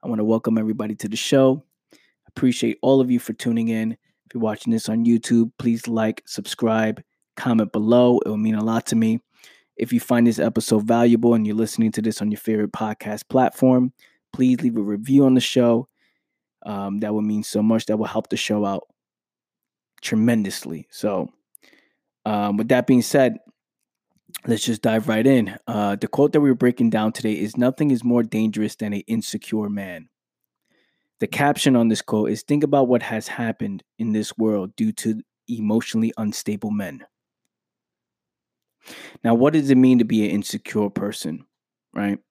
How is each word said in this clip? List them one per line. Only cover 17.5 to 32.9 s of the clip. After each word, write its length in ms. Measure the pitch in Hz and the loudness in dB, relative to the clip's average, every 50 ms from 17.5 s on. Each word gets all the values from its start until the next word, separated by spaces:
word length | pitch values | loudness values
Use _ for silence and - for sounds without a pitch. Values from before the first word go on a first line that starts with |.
| - 107 107 | -2 0 2
much. 240 | 110 113 113 113 | 2 2 2 0
That 120 | - 107 107 | -2 -2 -2
will 80 | 107 | -2
help 240 | - - 113 107 - | -4 -4 -6 -6 -4
the 60 | - | -6
show 280 | 113 - - 107 104 104 | -6 -4 -2 -2 -2 -2
out 240 | 98 98 95 - _ _ _ _ _ _ _ _ _ _ _ _ _ _ _ _ _ _ _ _ _ _ _ - | -2 -4 -6 -10 _ _ _ _ _ _ _ _ _ _ _ _ _ _ _ _ _ _ _ _ _ _ _ -8
tremendously. 880 | - - 110 110 120 120 113 104 98 98 - - - 80 80 - _ | -4 0 0 2 2 2 0 0 -4 -6 -10 -10 -12 -12 -12 -14 _
So, 380 | _ - - 107 101 92 82 - _ _ _ _ _ - _ _ _ _ _ _ _ _ _ _ _ _ _ | _ -6 -6 -4 -4 -4 -6 -6 _ _ _ _ _ -20 _ _ _ _ _ _ _ _ _ _ _ _ _
um, 320 | 110 107 104 104 104 101 | -4 -4 -2 -2 -2 -2
with 100 | 104 110 117 | -2 0 2
that 180 | 135 123 120 - | 2 2 4 4
being 140 | 131 123 113 | 4 4 4
said, 360 | - - 147 131 123 113 - _ _ _ _ _ _ _ _ _ _ _ _ _ _ _ _ _ _ _ - _ | 2 2 2 2 2 0 -4 _ _ _ _ _ _ _ _ _ _ _ _ _ _ _ _ _ _ _ -14 _
let's 180 | - 117 107 - | -4 -4 -2 -2
just 160 | - 117 107 | -4 -6 -2
dive 280 | - 120 110 110 107 110 | -2 0 0 0 0 0
right 180 | 110 110 113 | -2 2 4
in. 320 | 135 139 127 110 95 95 - _ | 4 4 4 2 -2 -6 -14 _
Uh, 300 | - 113 104 104 101 101 | -6 -4 -2 -2 -2 -2
the 100 | 104 - | -4 -6
quote 260 | 135 - - 143 147 - | -6 0 2 2 2 4
that 80 | 156 | 2
we're 140 | 147 139 131 | 4 4 2
breaking 340 | 117 127 123 123 - 123 117 | 4 2 0 2 2 0 0
down 240 | 110 110 107 110 110 | 2 0 0 -2 -2
today 260 | - - 110 107 80 | -2 -4 -4 -2 -2
is, 180 | 92 107 - | -4 -6 -2
"Nothing 340 | - 120 127 135 - 151 147 | 0 0 0 0 0 0 0
is 140 | 135 120 117 | 0 0 0
more 180 | 120 120 120 113 | 2 2 2 2
dangerous 540 | 110 - 110 110 110 104 107 107 107 - | 0 0 0 0 0 0 -2 -4 -4 -4
than 160 | _ 113 107 104 | _ -8 -6 -6
an 100 | 101 - - | -8 -6 -4
insecure 600 | 113 110 104 - - 107 - - - 107 107 101 | -4 -4 -4 -6 -10 -10 -8 -6 -4 -4 -4 -4
man." 400 | 104 101 98 92 90 82 80 _ _ _ _ _ _ _ _ _ _ _ _ _ _ _ _ _ _ _ _ _ _ _ | -6 -8 -8 -10 -12 -14 -16 _ _ _ _ _ _ _ _ _ _ _ _ _ _ _ _ _ _ _ _ _ _ _
The 80 | - | -6
caption 480 | - - - 143 143 143 - - 143 131 | -6 -2 0 2 2 2 2 2 2 4
on 140 | 120 117 113 | 4 4 2
this 120 | 110 101 | 0 0
quote 300 | - - - 107 107 - | -2 -2 -2 0 0 0
is, 120 | 98 107 - | -2 -6 -2
"Think 200 | - 147 147 147 | -2 0 0 0
about 240 | 143 143 139 135 | 2 2 2 2
what 160 | 123 | 2